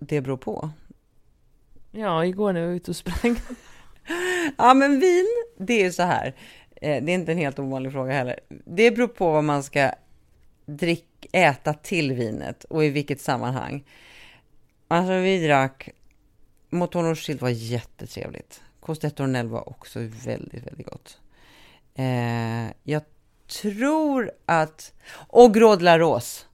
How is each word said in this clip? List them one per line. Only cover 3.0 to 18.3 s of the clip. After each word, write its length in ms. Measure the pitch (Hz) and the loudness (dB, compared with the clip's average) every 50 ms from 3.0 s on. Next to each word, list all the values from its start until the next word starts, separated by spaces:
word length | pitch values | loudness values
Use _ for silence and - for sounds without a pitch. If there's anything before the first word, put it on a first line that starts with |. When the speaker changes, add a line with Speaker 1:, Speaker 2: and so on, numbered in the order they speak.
| - 180 175 - - 233 240 - | -8 -6 -4 0 0 0 0 -2
Speaker 2:
<laughs> 1120 | - - 247 - - - - - - - - - - - 330 349 359 359 359 359 339 294 269 | -4 -10 -14 -16 -18 -20 -20 -20 -20 -20 -20 -18 -10 -8 -6 -4 -2 -2 -2 -2 -2 -4 0
Speaker 1:
Ja, 180 | - 226 240 262 | 4 6 6 6
men 260 | 269 277 285 285 262 | 6 4 4 2 2
vin, 260 | 370 370 349 359 370 440 480 480 466 466 _ - | 4 4 4 2 2 0 -2 -4 -6 -8 _ -8
det 140 | 196 185 | -4 0
är 120 | 240 220 190 | 0 2 2
ju 80 | 180 | 0
så 100 | 170 - | 0 0
här. 240 | 175 180 147 - - 131 - - - - - - - _ _ | 0 0 0 0 -2 -6 -8 -12 -18 -20 -20 -20 -20 _ _
Eh, 280 | - - 151 147 123 135 | -8 -4 -2 -2 -2 0
det 80 | 160 | -2
är 20 | 180 | -2
inte 180 | 185 165 156 | -2 -2 -2
en 60 | 165 180 | -2 -2
helt 200 | 156 139 135 143 | -2 -4 -4 -6
ovanlig 340 | 139 135 135 131 131 131 | -6 -6 -6 -6 -6 -6
fråga 200 | 139 139 127 131 | -6 -6 -4 -4
heller. 280 | 139 139 123 123 - - - _ | -2 -2 -4 -4 -6 -10 -12 _
Det 420 | - - - - 170 185 226 240 | -20 -20 -18 -6 0 2 4 4
beror 180 | 214 233 247 233 | 4 2 0 -2
på 240 | 240 - 190 165 | -2 0 0 2
vad 120 | 156 151 151 | 2 2 2
man 180 | 151 147 143 | 2 0 -2
ska 280 | 135 - - 143 139 127 - - _ _ - - _ _ _ _ _ - _ _ _ | -4 -2 0 0 0 0 0 -6 _ _ -20 -20 _ _ _ _ _ -20 _ _ _
drick-, 600 | - 147 143 180 170 165 160 - _ _ _ - - | -16 -8 -4 -2 -2 -2 -2 -6 _ _ _ -8 -2
äta 420 | - 185 180 151 131 - - 151 147 | 2 4 4 4 4 2 -2 -4 -4
till 380 | - - - 202 170 151 135 | -4 -6 -4 -2 -2 -2 -2
vinet 520 | 131 120 120 107 107 - 69 67 - - - | -2 -2 -4 -4 -6 -8 -8 -10 -12 -12 -12
och 200 | - 151 160 156 | -6 0 0 2
i 40 | 147 | 2
vilket 320 | 135 147 143 - 139 - | 2 0 -2 -2 -6 -6
sammanhang. 640 | - - 135 117 117 120 135 120 62 - - 143 - - - - - - - - - - - _ _ _ _ - _ _ _ _ _ - | -4 -4 -2 -2 -2 -4 -4 -4 -6 -8 -10 -10 -12 -16 -20 -20 -20 -20 -20 -20 -20 -20 -20 _ _ _ _ -20 _ _ _ _ _ 0
Alltså, 240 | 165 175 185 185 | 2 2 2 2
vi 340 | 185 185 185 190 190 185 160 | 0 2 2 2 2 2 2
drack, 420 | 151 143 135 135 131 - - - - - _ - - _ _ _ _ _ _ - - _ _ _ _ | 4 4 4 4 0 -2 -8 -18 -20 -20 _ -20 -20 _ _ _ _ _ _ -20 -20 _ _ _ _
Mouton 360 | - 175 175 170 - 175 170 | -4 -2 -2 -2 -2 -2 0
Rothschild 360 | 165 160 156 - - 147 123 | 0 -2 -2 -4 -8 -6 -4
var 80 | 123 127 | -2 -2
jättetrevligt. 1120 | 120 113 113 113 123 117 - - - - 104 104 - - - - | -4 -4 -4 -6 -6 -6 -6 -10 -16 -18 -18 -16 -12 -12 -12 -12